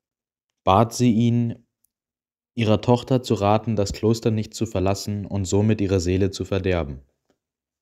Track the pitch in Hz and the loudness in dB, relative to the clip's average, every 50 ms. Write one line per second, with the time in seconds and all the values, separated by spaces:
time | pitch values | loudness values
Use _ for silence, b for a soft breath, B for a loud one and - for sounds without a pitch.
0 | _ _ _ _ _ _ _ _ _ _ _ _ _ 92 92 101 117 117 - - | _ _ _ _ _ _ _ _ _ _ _ _ _ 2 4 4 4 2 0 0
1 | 123 123 104 110 120 117 117 120 120 117 - - _ _ _ _ _ _ _ _ | 2 2 2 2 2 2 2 0 -2 -2 -6 -10 _ _ _ _ _ _ _ _
2 | _ _ _ _ _ _ _ _ _ _ _ 120 110 104 107 104 - - 123 120 | _ _ _ _ _ _ _ _ _ _ _ -2 2 2 2 2 4 2 2 2
3 | - - 135 123 - - 117 98 101 101 107 110 - 120 110 104 101 98 - - | 2 0 -2 -2 0 0 -2 0 2 2 2 2 0 -2 -2 -2 -2 -2 -4 -2
4 | - 107 117 113 - 120 110 107 107 - - - 117 110 - 95 90 98 101 - | 0 0 0 0 0 -2 -2 -2 -4 -6 -6 -8 -6 -4 -2 -2 0 0 0 -2
5 | - - 104 104 98 - - 101 95 87 101 98 107 110 110 - 101 92 98 95 | -4 -6 -6 -6 -6 -6 -4 -4 -2 0 0 2 2 2 2 0 0 0 0 0
6 | 85 90 92 92 98 95 - - 95 - 101 95 92 95 90 85 78 71 69 67 | 0 0 0 0 0 0 -2 -6 -6 -6 -4 -2 -2 0 -2 -2 -2 -4 -8 -12
7 | - _ _ _ _ _ _ _ _ _ _ _ _ _ _ _ | -16 _ _ _ _ _ _ _ _ _ _ _ _ _ _ _